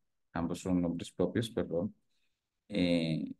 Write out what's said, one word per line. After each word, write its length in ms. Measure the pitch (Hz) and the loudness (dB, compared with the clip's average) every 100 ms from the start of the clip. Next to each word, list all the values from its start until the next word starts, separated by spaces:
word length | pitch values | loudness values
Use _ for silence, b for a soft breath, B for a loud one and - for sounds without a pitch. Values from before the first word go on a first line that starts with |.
| _ _ _ | _ _ _
Ambos 280 | 85 85 87 | -4 -4 -4
son 200 | 92 90 | 0 2
nombres 300 | 85 82 - | 2 -2 -6
propios, 400 | - 90 - 117 | 0 0 2 -2
perdón. 440 | - 90 82 101 - _ _ _ _ _ _ - | -2 -2 -2 -2 -6 _ _ _ _ _ _ -6
Eh, 640 | 90 87 85 82 78 - | 0 2 4 2 0 -4